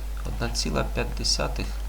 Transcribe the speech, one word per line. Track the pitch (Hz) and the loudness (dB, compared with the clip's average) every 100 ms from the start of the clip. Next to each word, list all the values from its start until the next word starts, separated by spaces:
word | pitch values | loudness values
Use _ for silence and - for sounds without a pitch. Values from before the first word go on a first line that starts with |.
| - - - | -4 -2 -2
Одна | - 117 | -2 0
ціла | - - 135 | 0 0 2
п'ять | - - - - | 2 0 0 0
десятих | - - 71 - 98 - | 2 2 2 0 0 -2